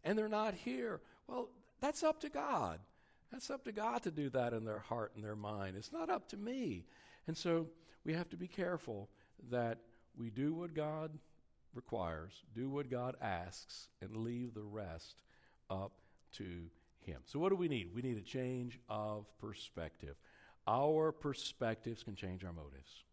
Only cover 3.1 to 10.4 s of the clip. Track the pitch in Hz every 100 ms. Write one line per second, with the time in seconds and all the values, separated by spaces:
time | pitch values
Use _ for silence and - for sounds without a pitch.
3.1 | - - 262 - 277 247 208 220 240 185
4.1 | 151 143 127 120 113 110 107 - 120 107
5.1 | 107 104 107 104 107 95 95 - 330 330
6.1 | 370 - 202 208 262 214 92 - - -
7.1 | - - 160 175 165 160 - - - -
8.1 | 160 170 170 180 - 175 175 - 104 101
9.1 | - - - 123 123 117 113 - - -
10.1 | - 117 107